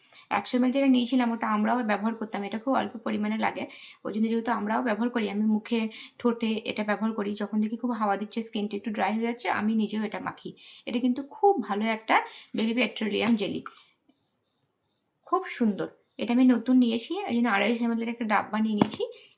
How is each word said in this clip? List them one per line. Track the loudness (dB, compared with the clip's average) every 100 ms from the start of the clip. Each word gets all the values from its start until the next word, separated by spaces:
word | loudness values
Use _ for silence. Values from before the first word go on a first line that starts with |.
| _ -18 -4
একশো | -4 0 0
এমএল | 2 4
যেটা | 4 4
নিয়েছিলাম | 4 2 2
ওটা | 0 -2
আমরাও | 0 2 2 0
ব্যবহার | 0 -2 -4
করতাম, | -6 -6
এটা | -6 -4
খুব | 0 0
অল্প | 0 -6 -4
পরিমাণে | -2 -2 0
লাগে। | -2 -2 -10 -12 -20 -12 -6
ওই |
জন্য | 0 0
যেহেতু | 0 0
আমরাও | -2 -2 -2
ব্যবহার | 0 0 0
করি, | 0 -2 0
আমি | 2 2
মুখে, | 0 -2 -2 -6 -18 -2
ঠোঁটে | 0 0 -2 -2 -4
এটা | -4
ব্যবহার | -2 -2 -2
করি। | -2 -4 -4
যখন | -2 0
দেখি | -2 -2
খুব | -4
হাওয়া | -2 0 0
দিচ্ছে, | -2 -6 -6
স্কিনটা | -4 -4 -4
একটু | -6
ড্রাই | -2 0 0
হয়ে | -2
যাচ্ছে, | -2 -2
আমি | 0 2 2
নিজেও | 0 -2
এটা | -4 -4
মাখি। | -8 -10 -14 -16 -20 -16 -4
এটা | 0
কিন্তু | 0 0 -4 2
খুব | 4 4 0
ভালো | -2 -2
একটা | -2 2 2 2 -12 -8 -2
বেবি | 0 0
পেট্রোলিয়াম | -2 -2 -2 0 2 2
জেলি, | 0 -6 -10 -20 -20 _ _ _ _ _ _ _ _ _ _ _ _ _ -2
খুব | -2 -2 0
সুন্দর। | 0 0 -4 -10 _ -8
এটা | 0
আমি | 6 6
নতুন | 6 6 6
নিয়েছি, | 6 2 -4 -6 -2
এই | 0
জন্য | 2 2
আড়াইশো | 2 0 0
এমএল | -2
এর | -4
একটা | -4 0
ডাব্বা | 0 0 0
নিয়ে | 2 2
নিয়েছি। | 2 0 -6 -8 -20